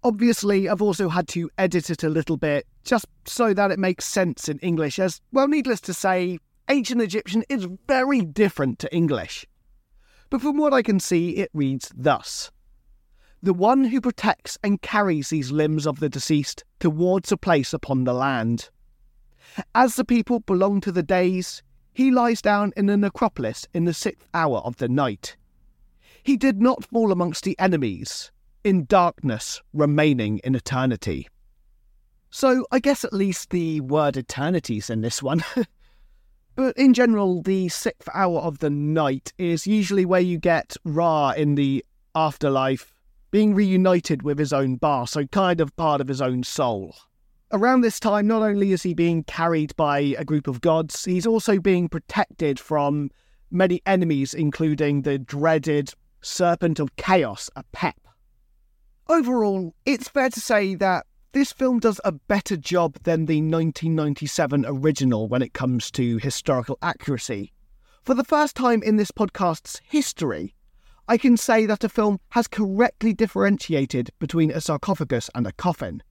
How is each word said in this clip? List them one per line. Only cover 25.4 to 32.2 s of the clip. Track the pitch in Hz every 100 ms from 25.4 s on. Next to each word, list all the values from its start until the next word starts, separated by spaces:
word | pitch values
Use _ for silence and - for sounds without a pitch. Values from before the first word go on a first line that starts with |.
| _ _ _ _ _ _ _ _
He | - 262
did | 269 196
not | 240 262 -
fall | 226 220
amongst | 180 175 160
the | 196 -
enemies, | 190 170 123 87 92 - - _ _ _ 208
in | 190 139
darkness, | 196 175 - 131 107 - - _
remaining | 147 147 147 151 131 107 107
in | 127 131
eternity. | - 131 131 113 - 71 - _ _ _ _ _ _ _ _ _